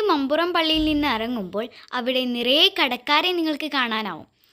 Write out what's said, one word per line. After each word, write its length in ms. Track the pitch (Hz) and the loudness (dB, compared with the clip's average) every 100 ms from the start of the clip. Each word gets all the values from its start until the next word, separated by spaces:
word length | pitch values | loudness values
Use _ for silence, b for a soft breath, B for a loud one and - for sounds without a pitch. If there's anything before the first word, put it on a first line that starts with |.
| 427 | 2
മമ്പുറം 400 | 311 269 311 349 349 | 2 2 0 0 0
പള്ളിയിൽ 300 | 320 320 311 | 2 2 2
നിന്ന് 180 | 294 294 220 | 0 0 -2
ഇറങ്ങുമ്പോൾ 500 | 226 240 180 196 240 B B 247 | -2 -4 -4 -6 -8 B B -6
അവിടെ 240 | 240 254 254 240 | -2 -2 -2 -2
നിറയെ 320 | 240 294 381 381 | 2 4 4 4
കടക്കാരെ 540 | 285 247 - 294 370 349 | -2 -2 0 2 2 0
നിങ്ങൾക്ക് 300 | 320 285 302 | 0 -2 -4
കാണാനാവും. 540 | 277 240 214 208 160 - b b | -2 -2 -2 -6 -8 -14 b b